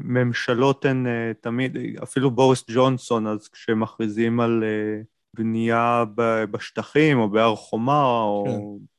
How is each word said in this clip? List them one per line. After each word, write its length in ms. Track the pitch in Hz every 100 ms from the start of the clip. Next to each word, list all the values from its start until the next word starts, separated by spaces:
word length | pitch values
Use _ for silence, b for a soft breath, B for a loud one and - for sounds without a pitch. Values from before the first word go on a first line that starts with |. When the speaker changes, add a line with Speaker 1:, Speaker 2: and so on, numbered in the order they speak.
Speaker 1:
ממשלות 800 | - 123 123 117 - 120 139 131
הן, 220 | 143 131 123
אה, 260 | 117 117 110
תמיד, 360 | 120 120 135 - 117 107
אפילו 280 | 120 139 135
בוריס 340 | 117 135 127 -
ג'ונסון, 560 | 117 131 127 - 120 107
אז 220 | 107 -
כשמכריזים 920 | - - 110 113 - 110 104 117 117
על, 240 | 117 113
אה, 380 | 110 107 107 107 110 _ _ -
בנייה 680 | 113 113 113 117 120 120 113
ב-, 300 | 104 117 110 104
בשטחים, 680 | 110 - - - 147 156 131
או 120 | 107
בהר 260 | 107 113 107
חומה, 480 | - 113 120 147
או 400 | 135 117 107 104 101
Speaker 2:
כן. 420 | 113 104 104 104